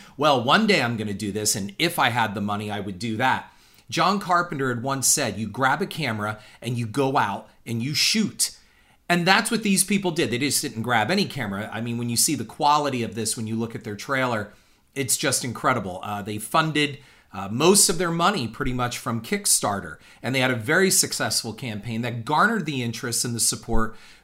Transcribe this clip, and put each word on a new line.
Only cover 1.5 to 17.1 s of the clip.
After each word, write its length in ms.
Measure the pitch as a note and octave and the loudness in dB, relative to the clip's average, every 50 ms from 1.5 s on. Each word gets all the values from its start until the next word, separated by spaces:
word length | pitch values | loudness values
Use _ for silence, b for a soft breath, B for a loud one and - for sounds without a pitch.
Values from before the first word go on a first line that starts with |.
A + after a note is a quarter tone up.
| - | -2
and 180 | G#2 G2 G2+ - - | -2 -4 -6 -4 0
if 180 | - E3+ - - | 0 0 2 2
I 120 | C3+ B2 | 2 2
had 220 | A#2 A#2+ A2+ G#2+ G2 | 2 2 0 0 0
the 80 | G#2+ | -2
money, 300 | G2+ G#2 G#2 G2+ G#2+ G#2 | -2 -2 -2 -4 -4 -6
I 80 | G#2 G#2 | -6 -6
would 220 | F#2 G#2 F#2+ F2 | -6 -8 -8 -6
do 160 | A#2 A#2 G#2+ | -6 -6 -2
that." 360 | A2 B2+ C3 A2+ F#2 - b b b b b b b b b | 0 2 2 0 0 -4 b b b b b b b b b
John 300 | A#2 D#3+ E3 F3+ G3+ G3 | -2 0 2 2 2 0
Carpenter 480 | - E3+ F3+ F3 F3 F3 D#3+ C3+ C3+ B2+ | 0 2 2 2 2 0 -2 -2 -2 -2
had 160 | A#2+ A#2 A#2 | -2 -2 -2
once 240 | C3+ C3+ C3+ B2 - | -4 -4 0 2 2
said, 280 | - D#3 C#3 A2+ F#2+ | 2 2 0 -2 -2
"You 120 | G2+ A2+ G2 | -4 -6 -6
grab 340 | G2 A#2 C3+ C3 C#3+ D#3 G3+ | -2 0 2 2 2 2 -2
a 40 | |
camera 520 | - - D#3+ D3+ B2 A2 G#2+ G#2 G#2+ A2 B B B B B B | -6 -4 -4 -4 -2 -2 -2 -4 -4 -6 B B B B B B
and 160 | A#2+ B2+ A#2+ | -4 -4 -4
you 80 | A#2+ | -4
go 300 | G#2+ G#2+ C#3 C3+ C3+ C3+ | -4 0 0 0 2 2
out 320 | C#3 A2+ G2+ G2 A2 - b b b b | 2 2 0 -2 -6 -10 b b b b
and 160 | - A#2 A2+ A#2 | -6 -4 -4 -2
you 100 | C#3+ D3+ | -2 0
shoot." 640 | - - - - A3 G#3 C3 - - - - b b b b b b b b b b b - | 0 2 2 2 2 0 0 0 -2 -4 -4 b b b b b b b b b b b -2
And 180 | F3 F3 E3+ | 0 2 4
that's 240 | F#3 F#3+ G#3+ A3 - | 4 4 4 4 2
what 140 | A#3+ A3 - | -2 0 2
these 180 | G3+ F#3+ F3+ - | 2 2 2 2
people 300 | - G#3 G3 G3 F3+ D#3 | 2 0 0 0 0 0
did. 180 | E3 D3 A2+ | 0 0 0
They 80 | A#2+ A#2+ | 0 0
just 240 | D3 C#3 A#2+ - - | 0 0 0 -2 -4
didn't 200 | C#3 A2 A2+ A2 | -4 -6 -4 -2
grab 280 | B2 A#2+ A2 G#2+ G#2+ | 2 2 2 2 2
any 140 | F3+ A3 - | 2 0 0
camera. 440 | B2+ - D3 A#2 G2+ G2 G2 G#2+ - - | -2 -4 -8 -6 -6 -6 -6 -6 -8 -8
I 80 | A2 | -8
mean, 180 | A#2 A#2+ A#2 A#2 | -6 -6 -4 -4
when 100 | A#2+ A#2+ | -4 -2
you 80 | A#2+ | 0
see 200 | A#2 - - D3+ | 0 2 0 0
the 80 | A2+ - | -2 -4
quality 580 | - - - D3+ D3 D3+ D3+ D3 C#3+ B2+ B2 A2+ | -8 -6 0 2 4 4 4 2 0 0 -2 -4
of 140 | A2 - | -4 -4
this, 200 | A#2 A2 G#2+ - | -4 -4 -4 -4
when 120 | - A2 G#2+ | -4 -4 -4
you 80 | A2+ | -2
look 180 | A2+ A#2 A2 - | -4 -4 -4 -6
at 80 | A#2 - | -10 -10
their 140 | A2 G#2 | -10 -10
trailer, 580 | G2+ - - C#3 C3 C3 B2 A#2 G#2+ G2+ - b b b b b b b b - | -8 -6 -2 0 0 2 0 0 -2 -4 -6 b b b b b b b b -6
it's 220 | C#3 C#3 - - | -4 -2 -2 0
just 280 | - - C#3+ - - - | 0 0 0 0 0 -2
incredible. 540 | B2 G#2+ - - C#3 B2+ A#2 F#2 F#2+ F2+ F#2 - | -4 -6 -2 0 0 0 0 -2 -4 -8 -8 -8
Uh, 180 | G#2 G#2 G#2 G2 | -8 -8 -6 -6
they 160 | A2 G#2+ G#2+ | -6 -8 -8
funded, 600 | - - - D#3+ D#3 D#3 D3 D3+ D3 C#3+ C3 - b b | -6 0 2 2 2 2 2 0 0 0 -2 -8 b b